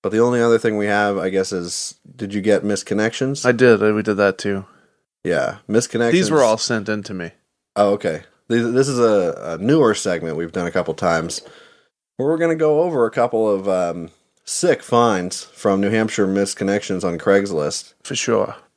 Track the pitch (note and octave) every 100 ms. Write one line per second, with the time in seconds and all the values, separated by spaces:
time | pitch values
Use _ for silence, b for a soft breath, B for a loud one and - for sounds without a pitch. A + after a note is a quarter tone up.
0 | G2 G#2+ A#2+ B2 A#2 A2+ A#2 G#2 G#2 G#2
1 | G#2 G2 F#2 F#2+ F#2+ F#2+ F2 - - -
2 | - - G2+ G#2 G#2 G2+ G2+ G2 - G2+
3 | A2 - C3+ C#3 B2 A#2+ B2+ G#2+ G#2+ G#2+
4 | G#2+ G2+ G2+ F#2+ G2+ G2 F#2+ b b b
5 | _ _ - E2 A1+ - - A2 - A2+
6 | A#2 E3+ F#3 D#3 A#2+ A2 - A2+ G#2 G#2+
7 | G2 F#2 E2+ _ _ _ _ - G#2 G2+
8 | F#2 D#2+ - _ _ A#2 A#2 B2+ C#3 B2
9 | A#2 G#2 F2 A#1 C2+ E2 G#2+ D#3 A#2+ G#2
10 | G2+ F2 E2 D2+ E2+ F#2 F2 F#2 E2 D#2
11 | F2+ E2 E2+ - b b b b b _
12 | _ - C3+ D#3+ E3 D#3+ D#3 D3+ F3+ D3
13 | A2+ - A#2+ A2+ A2 G2 G2 F#2 F2 E2+
14 | E2 _ _ _ - - - C3 - A#2+
15 | A#2 G2 F2+ - - - G#2+ G2 G2 A2
16 | A2 - G2 G2 G2 - G2 G2+ - F#2
17 | F2+ E2+ - G2 G2 D#2+ D2 - - _
18 | - C3+ - G#2+ G2+ - _